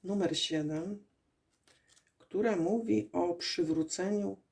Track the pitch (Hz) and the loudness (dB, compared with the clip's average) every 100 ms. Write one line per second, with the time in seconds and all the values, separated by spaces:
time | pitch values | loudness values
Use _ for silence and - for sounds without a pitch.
0 | 180 202 170 151 - 156 151 156 180 208 | -2 0 2 0 0 0 0 -4 -4 -8
1 | - _ _ _ _ _ _ _ _ - | -12 _ _ _ _ _ _ _ _ -20
2 | _ _ - 190 226 208 247 226 226 214 | _ _ -6 0 2 2 2 0 2 0
3 | 214 175 247 349 - - 160 160 156 - | 2 0 0 -2 -4 -2 2 2 0 -2
4 | 190 208 202 196 _ | 0 0 -2 -6 _